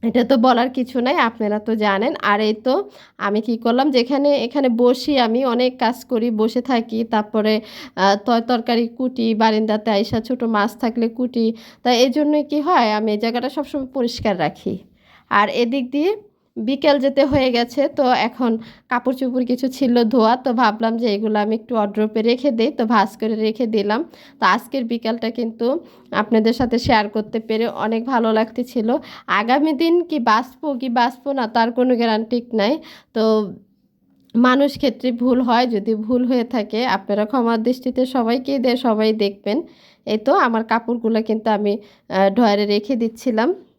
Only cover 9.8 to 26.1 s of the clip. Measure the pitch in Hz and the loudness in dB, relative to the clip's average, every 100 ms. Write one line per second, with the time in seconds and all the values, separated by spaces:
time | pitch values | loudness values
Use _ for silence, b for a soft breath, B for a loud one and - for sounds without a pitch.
9.8 | 214 202 214 233 220 254 233 220 208 214 | 0 0 0 -4 -4 -4 -2 0 -2 -2
10.8 | 240 233 226 226 247 247 226 226 B B | -4 -2 -4 -2 -4 0 -2 -2 B B
11.8 | 247 247 262 254 294 302 294 294 294 359 | 0 4 4 4 2 2 0 -2 0 2
12.8 | 233 214 220 214 226 240 254 311 285 294 | 2 0 -2 -2 -2 -2 -6 -6 -6 -6
13.8 | 262 269 240 240 226 185 156 - - 185 | -8 -4 -4 -2 -4 -2 -2 -4 -8 -8
14.8 | - b b b b - 208 - 240 277 | -12 b b b b 0 2 0 0 -2
15.8 | 247 277 330 427 - _ _ - 220 277 | -4 -2 -2 -2 -8 _ _ -10 -4 0
16.8 | 302 285 269 277 277 277 262 240 247 269 | 2 4 2 2 2 4 2 0 -2 -2
17.8 | 285 - 262 254 226 226 254 220 B B | -2 0 2 2 0 -2 -2 -2 B B
18.8 | B 240 247 254 262 254 247 247 262 262 | B -4 -2 -2 -2 -2 -2 -2 -2 -2
19.8 | 262 240 233 254 220 254 254 233 233 214 | 0 2 2 4 4 2 0 0 0 0
20.8 | 226 226 233 202 214 214 208 220 220 233 | -2 -2 -2 -2 0 0 0 -4 -4 -2
21.8 | 208 202 214 214 220 254 277 226 226 - | -2 -2 -2 0 0 0 0 0 0 0
22.8 | 226 226 196 - 220 220 220 214 240 220 | 0 2 2 -2 -4 -2 -2 -2 -2 0
23.8 | 202 214 339 B B B 208 202 - 277 | 0 -2 -4 B B B 2 2 -2 -6
24.8 | 226 233 226 233 226 226 226 226 233 302 | -4 -4 -4 -4 -6 -4 -6 -4 -2 -2
25.8 | B B B | B B B